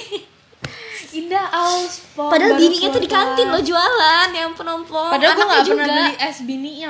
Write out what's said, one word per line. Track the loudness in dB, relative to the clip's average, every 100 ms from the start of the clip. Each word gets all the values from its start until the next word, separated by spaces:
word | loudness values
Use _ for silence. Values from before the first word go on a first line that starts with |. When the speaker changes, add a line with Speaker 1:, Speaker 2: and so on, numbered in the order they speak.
| -2 -12 -14 _ _
Speaker 1:
<laughs> | _ -14 -14 -16 -16 -14 -12
Speaker 2:
Indah | -4 -4 -2
aus, | 0 0 0 -2 -10 -14
Pong, | -6 0
Speaker 1:
Padahal | 2 4
Speaker 2:
baru | 4
Speaker 1:
bininya | 4 4 0
tuh | 0
di | 0
Speaker 2:
keluar. | 0 2
Speaker 1:
kantin | 2 2
lo | 0
jualan, | 0 2 2 4 4 4 2
ya | 0
ampun, | -6 -6 -8
ompong. | -8 -6 -4 -2
Speaker 2:
Padahal | 2 2
gua | 4
Speaker 1:
Anaknya | 2
Speaker 2:
nggak | 2 2
pernah | 2
Speaker 1:
juga. | 2 0
Speaker 2:
beli | 0 -2
es | -6 -6
bininya | -8 -8 -8 -10 -10